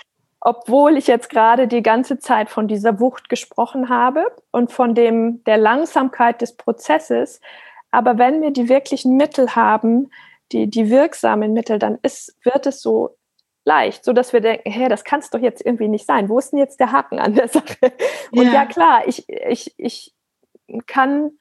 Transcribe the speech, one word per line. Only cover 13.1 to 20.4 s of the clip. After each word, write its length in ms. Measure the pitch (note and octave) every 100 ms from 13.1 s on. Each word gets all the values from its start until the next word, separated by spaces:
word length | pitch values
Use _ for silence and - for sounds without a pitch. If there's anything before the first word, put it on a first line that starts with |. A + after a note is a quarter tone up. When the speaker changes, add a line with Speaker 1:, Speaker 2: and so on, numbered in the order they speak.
| - _ _ _ _ D3
Speaker 1:
leicht, 400 | D3+ G#2+ - -
so 80 |
dass 180 | A#3+ B3+
wir 100 | A#3
denken, 280 | A3 - G#3+
hey, 160 | G#3+ B3+
das 160 | G#3+
kann's 280 | - D4 -
doch 80 | A3+
jetzt 260 | A#3+ - -
irgendwie 220 | A#3 G#3+
nicht 180 | G#3+ -
sein. 240 | B3 G3+
Wo 80 | A#3+
ist 140 | -
denn 80 | C#4+
jetzt 200 | C#4 -
der 120 | A#3+
Haken 280 | C4+ - -
an 140 | -
der 140 | G#3+ A#3
Sache? 440 | D4+ - - B3+ - C5+ - -
Und 140 | A#3+ B3
Speaker 2:
Ja. 80 |
Speaker 1:
ja, 120 | C#4 C4+
klar, 420 | E4+ E4 B3 -
ich, 200 | - -
ich, 460 | - - A#3 - -
ich 360 | A#3 - - _ _ _